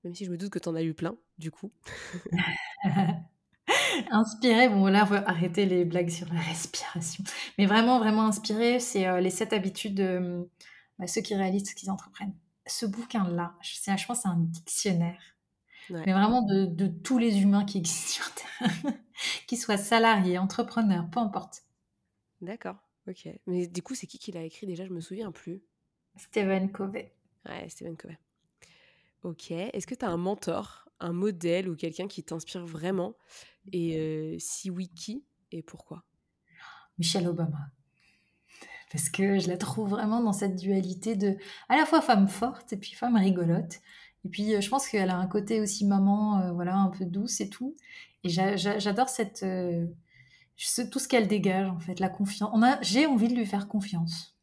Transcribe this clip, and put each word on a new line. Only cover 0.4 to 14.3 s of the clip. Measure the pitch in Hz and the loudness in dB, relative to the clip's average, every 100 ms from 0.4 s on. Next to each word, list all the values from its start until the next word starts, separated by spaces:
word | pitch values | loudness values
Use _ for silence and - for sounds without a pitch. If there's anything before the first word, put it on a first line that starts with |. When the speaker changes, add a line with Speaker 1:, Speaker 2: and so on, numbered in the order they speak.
| 196 | -6
Speaker 1:
que | 175 | -4
t'en | 175 | -4
as | 165 | -2
lu | 165 | -2
plein, | 156 165 233 _ - | -2 -6 -6 _ -12
du | 160 | -12
coup. | - 202 _ - - - 180 - | -10 -16 _ -16 -14 -12 -12 -4
<laughs> | 170 165 - - - | -2 -2 -4 -10 -2
Speaker 2:
<laughs> | 202 143 170 - - _ _ _ - 508 - 339 - | 0 2 2 0 -8 _ _ _ 0 2 2 0 0
Inspiré, | 220 220 - 247 220 254 | 2 2 2 4 6 6
bon, | 202 190 | 6 6
là, | 196 | 6
on | 202 | 6
va | 202 196 | 2 0
arrêter | 170 180 185 | 0 0 2
les | 190 180 | 2 2
blagues | 170 180 175 | 2 0 0
sur | - 170 | -4 -4
la | 170 | -4
respiration. | 165 165 - - - 170 165 - 196 - - - | -4 -6 -6 -6 -6 -6 -6 -6 -8 -8 -8 2
Mais | |
vraiment, | 196 214 233 254 | 6 6 6 6
vraiment | 214 214 | 4 4
inspiré, | 220 202 - 214 233 247 | 4 2 0 2 4 2
c'est, | 240 202 185 | 0 0 2
euh, | 180 | 2
Les | 185 | 2
sept | 175 220 | 0 0
habitudes | 214 190 - 220 | 0 -2 -4 -4
de, | 196 190 180 180 175 175 _ - - _ - | 0 0 0 -2 -4 -8 _ -20 -20 _ -12
euh, | 180 | -6
ceux | 220 | -4
qui | - | -2
réalisent | 202 190 196 196 | -2 0 0 -4
ce | |
qu'ils | - 196 | -10 -8
entreprennent. | 190 - - 208 - _ _ | -8 -10 -10 -10 -10 _ _
Ce | - - | -8 -4
bouquin-là, | 220 208 233 220 180 175 175 - | -4 -6 -4 -2 0 0 -4 -8
je | - | -12
sais, | - - 196 | -8 -2 -2
je | |
pense | - 240 | -2 -2
que | |
c'est | |
un | 190 | 0